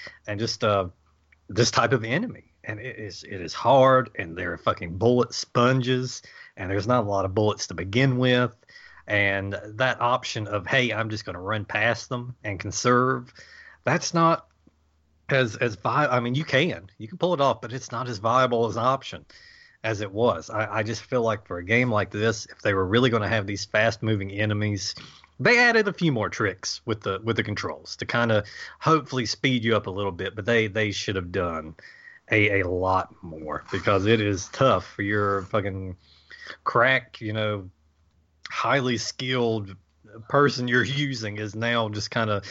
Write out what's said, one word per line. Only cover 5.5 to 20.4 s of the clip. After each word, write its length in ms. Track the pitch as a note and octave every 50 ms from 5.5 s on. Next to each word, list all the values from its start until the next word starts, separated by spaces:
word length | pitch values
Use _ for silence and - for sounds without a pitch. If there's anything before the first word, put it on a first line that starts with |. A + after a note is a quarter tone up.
| - B2+ A#2+ B2+ C3 C3 A#2+ B2+ B2+ B2+ B2+ B2+ - - - - - - - - _
and 140 | - F#2 F#2+
there's 160 | G2 G2+ F#2
not 160 | A#2 B2 B2 G#2
a 40 |
lot 180 | G2+ G2+ G2 F#2+
of 100 | F#2+ F#2
bullets 320 | A2 G#2+ G#2 G2+ - -
to 80 | - F2+
begin 420 | E2 F#2 F#2+ G2+ B2+ C3+ C3+ B2+
with. 380 | B2 B2+ B2+ B2 B2 B2 A#2 - _ _ - - - - - - - -
And 480 | - G#2 G2+ G2+ G2 G2 G2 G2 G2 G2 G2+ - A2 G#2+
that 260 | G#2+ C3 B2+ A2+ -
option 460 | A#2+ A#2+ B2+ B2 - - - A#2 G#2+
of, 180 | G2+ G#2 G2+ -
"Hey, 260 | - C#3 C3 B2 A#2
I'm 200 | G#2 A2 A2 A2
just 140 | G#2+ G#2 -
gonna 140 | - F2 F2+
run 240 | F#2 G2 A2 G#2+ G2
past 440 | - - G#2+ G#2+ A#2+ A2+ - - -
them 260 | B2+ B2 A#2+ B2 A#2+ - -
and 160 | G#2+ G2 F2+
conserve," 720 | - G2+ - - - B2 B2 B2 B2+ C3 C3 B2 B2 - - - - - - - - - - _ _
that's 320 | B2 D3+ F3 - - E3+
not 320 | E3 E3 E3 D#3+ - - _ _ _ _ _ _ _ _ _ _ _ _ _ _ _ _ -
as, 260 | C#3+ C3 B2+ A2 -
as 180 | - B2+ A#2 G#2+
vi-, 320 | - - A2+ A#2 D3 D3+
I 120 | B2+ B2+ B2
mean, 140 | A#2+ A#2+ B2+
you 100 | D3 D#3+
can, 460 | - C#3 C3 E3+ F3+ F#2+ E2 F#2+ - _
you 100 | - G#2+
can 120 | G#2+ F#3 -
pull 160 | E3 F3+ F3
it 60 | C#3+
off, 200 | C#3+ C3 A2 -
but 100 | - A2+
it's 200 | B2 C3 - -
not 160 | B2 A2+ - B2
as 80 | A#2
viable 480 | F#2+ G#2 A2+ A#2+ B2+ C3 B2 A#2+ A2+ A#2
as 120 | A2 F2+
an 60 | A2+ A#2
option 420 | C3 C3+ C3+ - - - D2+ - - - - - - - - - - _ _ -
as 180 | A2+ A2 G2
it 100 | G#2+ F#2+
was. 380 | F#2+ G#2+ A#2+ A#2 F2+ D#2+